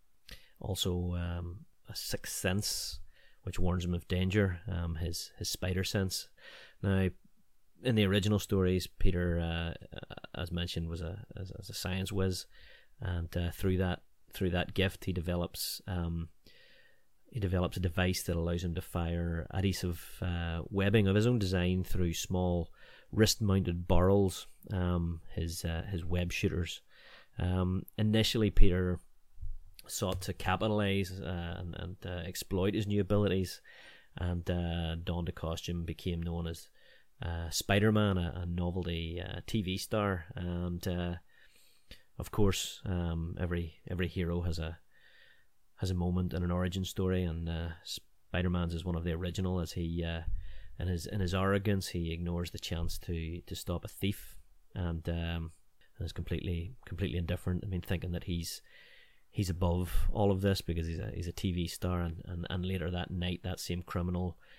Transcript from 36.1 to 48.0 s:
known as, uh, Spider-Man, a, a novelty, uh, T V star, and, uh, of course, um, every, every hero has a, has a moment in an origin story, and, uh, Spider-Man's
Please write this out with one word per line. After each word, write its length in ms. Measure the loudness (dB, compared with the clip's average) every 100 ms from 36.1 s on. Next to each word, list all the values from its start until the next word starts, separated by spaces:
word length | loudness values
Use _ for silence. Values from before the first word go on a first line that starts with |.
| -2
known 260 | -2 -2 -4
as, 200 | -8 -12 -20 -20 -20 -20 -10
uh, 280 | -6 -4 -4
Spider-Man, 680 | -4 2 4 6 6 4 4
a, 240 | 0 -2
a 40 | -2
novelty, 760 | -2 0 -2 -2 -4 -4 -6
uh, 180 | -6 -10 -2
T 140 | -2
V 160 | 0 -2
star, 480 | -2 0 2 0 -4 -6
and, 500 | -4 -2 -2 -4 -2
uh, 260 | -2 -2 -6 -10 -20 -20 -20 -20 -20 -20 -20 -16 -12
of 120 | -4
course, 500 | 4 6 4 -4 -8 -4
um, 520 | -2 -2 -2 -4 -4
every, 360 | -2 -2 -4 -10 -8
every 180 | -4 -2
hero 340 | -2 -2 0
has 180 | -2 -2
a, 180 | -4 -8 -16 -20 -20 -20 -20 -20 -20 -20 -20 -6
has 140 | -2
a 40 | 0
moment 380 | 2 2 2
in 100 | 0
an 80 | 0
origin 340 | 0 0 -2 -4
story, 380 | -2 0 2
and, 260 | 0 -2 -4
uh, 200 | -4 -6 -8
Spider-Man's 920 | -12 -12